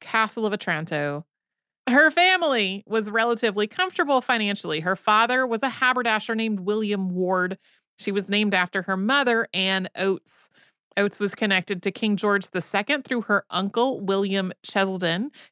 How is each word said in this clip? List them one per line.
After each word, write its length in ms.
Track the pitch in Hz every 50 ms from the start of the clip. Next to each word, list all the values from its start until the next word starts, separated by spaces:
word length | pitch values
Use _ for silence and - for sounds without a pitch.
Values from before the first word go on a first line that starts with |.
Castle 460 | - - - 226 220 214 - 233 220 214
of 40 |
Otranto. 720 | 196 208 - - 170 156 160 156 160 151 147 147 143 147 160 _ _ _ _ _ _ _ _ _ _ _ - -
Her 220 | 240 277 311 311
family 760 | 311 339 349 370 381 359 339 311 269 233 208 185 190 196 - -
was 240 | 202 226 214 214
relatively 560 | 208 226 226 240 233 220 - 226 190 208 208 214
comfortable 520 | - - 370 370 - - 339 285 285 254
financially. 600 | 240 - 254 226 214 202 202 202 - 175 156 151
Her 160 | 156 180 190
father 500 | 185 - - 214 214 226 233 247 254 262
was 160 | 247 226 220
a 80 | 247 262
haberdasher 640 | 240 - 262 254 254 254 240 233 214 214 208 - 226
named 280 | 220 226 226 214 190
William 460 | 180 190 208 220 220 202 202 196 190 185
Ward. 500 | 180 180 185 180 190 180 180 180 190 - _ _ _ _ _ _ _ -
She 120 | - -
was 180 | 196 202 190 196
named 260 | 196 208 214 208 190
after 260 | 185 180 175 - 196
her 160 | 175 - 190 185
mother, 500 | 190 214 269 285 277 247 233 226 233 - -
Anne 340 | 185 190 190 190 190 185 - -
Oates. 540 | - 190 196 190 - - - - - - - _ _ _ _ _ _ _ _ - -
Oates 200 | 202 208 - -
was 160 | 202 196 -
connected 480 | - 226 214 196 185 175 - 202 180 -
to 80 | 202
King 260 | 185 - - 214 208 185
George 320 | - 208 202 202 190 -
the 100 | - 185
Second 440 | 165 - - 196 208 - 285 285 262
through 180 | - 262 240
her 240 | 208 - 208 196 - -
uncle, 500 | - 175 190 196 - 233 240 269 262 -
William 500 | 202 190 196 196 202 196 196 196 190 185 - _ -
Cheselden, 640 | - - 202 196 190 190 185 180 170 170 175 233 294 - - - -